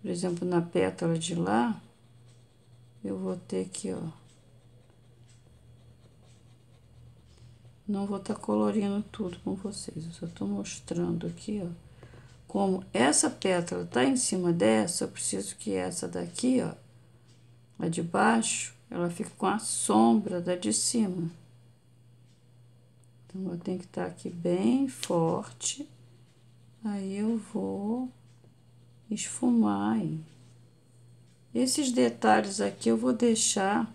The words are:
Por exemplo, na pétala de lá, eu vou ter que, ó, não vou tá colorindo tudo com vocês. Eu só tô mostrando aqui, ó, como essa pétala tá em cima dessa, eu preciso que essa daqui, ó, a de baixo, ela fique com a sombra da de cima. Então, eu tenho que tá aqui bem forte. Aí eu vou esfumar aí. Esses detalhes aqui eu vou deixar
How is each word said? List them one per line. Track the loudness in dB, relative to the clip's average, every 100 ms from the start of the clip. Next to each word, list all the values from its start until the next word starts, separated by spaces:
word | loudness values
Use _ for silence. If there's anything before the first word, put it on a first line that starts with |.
Por | -6
exemplo, | -4 -4 -2 0
na | 0
pétala | 2 0 0 0 -2 0
de | -2
lá, | -2 2 2 2 -2 -8 _ -20 -20 -20 -20 -20 _ _ -20 -20 -12
eu | -8 -6
vou | -4 -6
ter | -4 -4 -4
que, | -6 -6
ó, | -6 -8 -12 -20 -20 -20 -20 -20 -20 -20 -20 -20 -20 -20 -20 -20 -20 -20 -20 -20 -20 -20 -20 -20 -20 -20 -20 -20 -20 -20 -20 -20 -20 -20 -20 -20 -20 -20 -18 -4
não | -2 -2
vou | -4
tá | -4 -6
colorindo | 0 2 2 2 0 -2
tudo | -4 -6 -6 -6
com | -6 -4
vocês. | -6 -8 -10 -10 -10
Eu |
só | -10 -12
tô | -6 -4
mostrando | -4 -6 -10 -6 -2 0 -2 -4
aqui, | -8 -6 -4
ó, | -4 -8 -16 -20 -20 -20 -20 -20 -6
como | 0 2 0 -2
essa | 2 4 4 2
pétala | 0 2 2 0 -4 -2
tá | 2
em | 4 4
cima | 0 2 2
dessa, | 4 6 6 2 0 -4
eu |
preciso | -4 -4 -4 -6 -8
que | -4
essa | -2 -2 -4 -6
daqui, | -6 -6 -2 0 2
ó, | 0 -6 -16 -20 -20 -20 -20 -20 -20 -20 -20 -6
a | -4
de | -2
baixo, | -2 4 4 4 2 -4 -6 -14 -10
ela | -4 -4
fique | -4 -10
com | -2 0
a | 0
sombra | -2 -4 2 6 6 6 2 -2
da | 0 -2
de | 0
cima. | 0 0 2 0 0 -4 -6 -20 -20 -20 _ _ _ -20 -20 -20 _ _ -20 -20 -20 _ _ -20 -20 -14
Então, | -8 -6
eu | -6
tenho | -4 -6
que | -6
tá | -6 -6
aqui | -6 -10
bem | -4 0 2 4 4 2
forte. | -4 -2 2 2 0 -6 -8 -8 -6 -12 -16 -20 -20 -20 _ -20 -20 -20 -10
Aí | -6 -4 -4 -2
eu | -2 -2
vou | -4 -6 -4 -4 -2 -4 -4 -10 -20 -20 -20 -20 -20 -20 -20 -20 -8
esfumar | -6 -6 0 4 4 4 4 2 2
aí. | 0 -4 -8 -20 -20 -20 -20 -20 _ -20 -20 -20 -20 _ _
Esses | 0 0 2 2
detalhes | 4 2 4 4 6 4 -2
aqui | -4 0 2
eu | 2
vou | 2
deixar | 2 2 4 2 2 2 0 -2